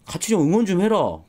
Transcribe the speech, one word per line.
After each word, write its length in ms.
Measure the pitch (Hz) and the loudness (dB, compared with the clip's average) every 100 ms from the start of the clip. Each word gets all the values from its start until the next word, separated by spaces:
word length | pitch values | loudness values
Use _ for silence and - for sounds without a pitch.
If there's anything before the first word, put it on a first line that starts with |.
같이 240 | - - - | -14 -10 -2
좀 120 | 214 | 0
응원 240 | 147 208 208 | 2 2 2
좀 140 | 180 | 0
해라. 360 | 214 214 120 80 | 2 2 0 -4